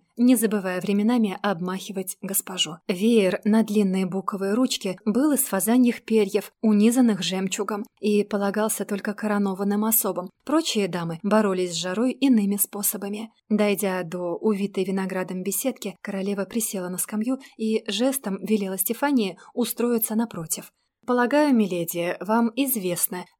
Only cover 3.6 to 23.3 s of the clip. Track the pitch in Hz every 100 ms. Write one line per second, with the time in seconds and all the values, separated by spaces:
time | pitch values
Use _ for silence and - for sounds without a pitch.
3.6 | 220 208 196 185 185 190 190 196 196 214
4.6 | 254 - 196 185 - 208 302 269 - 196
5.6 | 196 247 240 226 - 220 196 202 - _
6.6 | 220 208 214 240 247 202 170 185 190 185
7.6 | 202 208 226 _ 208 208 202 208 202 208
8.6 | 214 - 208 202 196 208 214 208 202 185
9.6 | 202 208 214 220 208 175 180 - - 302
10.6 | 330 220 190 175 165 160 202 214 214 185
11.6 | 180 165 180 185 254 - 269 233 202 202
12.6 | - 202 208 202 202 208 220 _ _ 214
13.6 | 208 196 202 185 170 180 180 170 220 202
14.6 | 196 196 185 190 190 185 185 185 185 190
15.6 | 269 254 202 - - 196 190 202 190 233
16.6 | 220 196 180 180 - 214 220 262 - -
17.6 | 220 220 - 202 254 269 - 190 190 214
18.6 | 196 190 - 226 285 269 196 165 - -
19.6 | 226 - 240 240 226 220 220 - 160 -
20.6 | - _ _ _ - 247 240 285 302 247
21.6 | 202 175 170 175 175 - 190 220 233 233
22.6 | 269 233 180 175 - 180 180